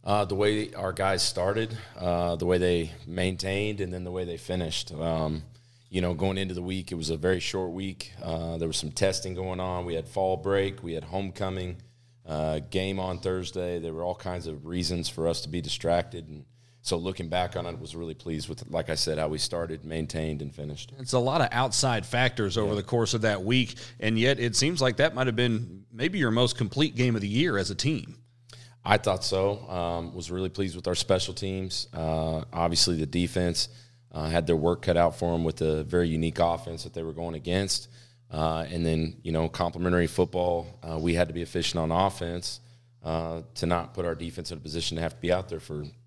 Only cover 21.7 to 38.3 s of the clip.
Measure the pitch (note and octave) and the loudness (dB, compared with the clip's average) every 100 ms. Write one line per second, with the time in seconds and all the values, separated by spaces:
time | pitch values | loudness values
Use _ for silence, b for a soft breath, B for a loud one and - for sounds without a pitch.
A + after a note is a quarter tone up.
21.7 | - C3 A2+ - A#2+ B2+ - G2+ G2+ G#2 | 2 4 2 2 2 4 4 0 2 2
22.7 | G#2 G2 A#2+ A2 A#2 A2 G2+ F#2+ B2+ A#2 | 0 0 2 2 2 2 2 2 2 2
23.7 | - B B A2 A2 A#2+ C#3 A#2+ G#2+ C#3+ | -4 B B 2 4 4 4 2 2 2
24.7 | F3 C3 A2+ D#3 C3 B2+ A2+ B2 A2+ A2+ | 4 2 4 2 4 0 4 2 2 -2
25.7 | F#2 G#2 A#2 D3+ F#3+ B2+ A2+ B2 - G#2 | -10 -16 -4 -2 2 4 6 4 2 -2
26.7 | C3+ D#3 A#2 B2+ A2+ G2+ A2 F3 G2+ F#2 | 2 0 4 2 2 2 2 4 2 0
27.7 | F#2+ C#3+ C#3+ - - _ B B B B | 0 0 0 -4 -16 _ B B B B
28.7 | B - G#2+ - F#2 - F#2+ G2 G#2 - | B 4 4 6 0 2 2 2 0 -4
29.7 | F2+ E2+ E2+ E2+ F2+ D#2+ F2+ F#2+ - F#2+ | -2 0 -2 -4 -8 -6 -2 -2 -2 -4
30.7 | F2 F#2 F2 - F#2 - F#2 G2 F#2+ F#2+ | -2 -2 0 4 2 2 -4 -4 -4 -4
31.7 | - - - D#2+ D#2+ D#2+ D#2+ - E2+ E2+ | -6 -6 -4 0 0 0 -2 -4 0 2
32.7 | E2 - E2 D2+ F2 F2 F#2 F2 E2+ - | 4 4 2 0 2 2 2 2 0 -4
33.7 | B B B B D#2+ D#2 E2+ D#2+ E2 D#2+ | B B B B -6 2 2 4 4 4
34.7 | E2+ - E2+ E2+ D#2+ F2 E2+ E2 D#2 D#2 | 2 2 6 4 4 0 2 0 0 0
35.7 | D#2 D2+ F2 E2+ D#2+ E2 D#2+ E2+ E2 E2+ | 0 2 2 4 2 0 2 2 2 -4
36.7 | E2 E2+ E2+ E2 D#2 E2+ D#2+ D2+ F#2 G2 | -10 -10 -8 -8 -6 -6 -6 0 0 2
37.7 | - - b b b _ | -2 -4 b b b _